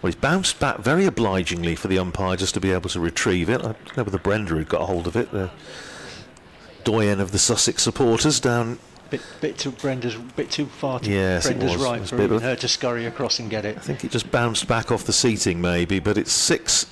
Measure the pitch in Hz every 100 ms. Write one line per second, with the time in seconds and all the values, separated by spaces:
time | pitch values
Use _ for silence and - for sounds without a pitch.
0 | 190 - 135 185 185 - 143 - 107 165
1 | 190 120 110 95 85 87 85 82 101 95
2 | 90 85 92 92 95 98 95 92 87 90
3 | 85 - 113 90 85 127 110 - - -
4 | 104 95 - 107 98 80 78 82 85 90
5 | 87 113 120 101 92 - - - - -
6 | - - - - - - - - 117 110
7 | 104 98 95 98 - 110 - - - -
8 | 123 113 151 147 127 120 117 120 - -
9 | - 131 - - 156 - 139 120 139 127
10 | 120 110 120 - 143 - 143 - 139 127
11 | 107 98 95 90 - - 92 87 131 117
12 | 95 120 101 110 123 123 127 - 127 120
13 | 117 113 123 - 110 107 104 107 - 139
14 | 120 120 - 110 120 107 - 113 110 113
15 | - - 123 104 - 87 87 87 87 98
16 | 92 104 - - - - - - -